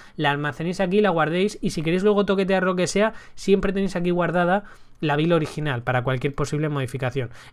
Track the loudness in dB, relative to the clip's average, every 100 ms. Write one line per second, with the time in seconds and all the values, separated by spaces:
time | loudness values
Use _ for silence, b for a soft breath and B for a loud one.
0 | B -2 0 0 -4 -4 -6 -2 0 2
1 | 2 2 2 2 -2 -2 -6 -4 -2 2
2 | 2 2 2 0 2 2 2 0 0 2
3 | 0 B B -8 2 2 2 0 -2 -2
4 | 0 0 0 2 2 2 -2 B B -6
5 | -2 2 4 2 2 -4 -4 -4 0 0
6 | 0 -2 -2 -2 -4 -2 -2 -2 -4 -4
7 | -4 -4 -6 B B